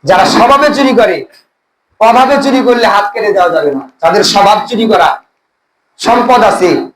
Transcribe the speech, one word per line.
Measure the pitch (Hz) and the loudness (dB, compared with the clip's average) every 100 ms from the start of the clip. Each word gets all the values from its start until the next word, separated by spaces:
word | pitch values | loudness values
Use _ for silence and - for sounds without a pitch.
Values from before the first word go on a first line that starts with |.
যারা | 143 185 190 | 0 2 2
স্বভাবে | - 240 269 294 269 | 2 2 2 0 0
চুরি | 269 226 | 0 2
করে, | 208 160 - _ _ _ _ _ _ _ | 0 -2 -10 _ _ _ _ _ _ _
অভাবে | 226 233 262 277 | 2 2 2 0
চুরি | 277 262 240 | 0 0 0
করলে | 240 220 | 0 0
হাত | 202 202 | 0 -2
কেটে | 226 208 | -4 -2
দেওয়া | 190 175 | 0 0
যাবে | 165 147 | 0 -2
না। | 139 - _ | -6 -10 _
যাদের | 165 - | -2 0
স্বভাব | - 196 202 214 - | 0 0 2 0 -2
চুরি | 226 220 | -4 -2
করা, | 190 160 - _ _ _ _ _ _ _ _ | 0 0 -4 _ _ _ _ _ _ _ _
সম্পদ | - 233 240 247 | -2 -2 2 2
আছে | 214 190 175 139 - | 2 0 0 -2 -6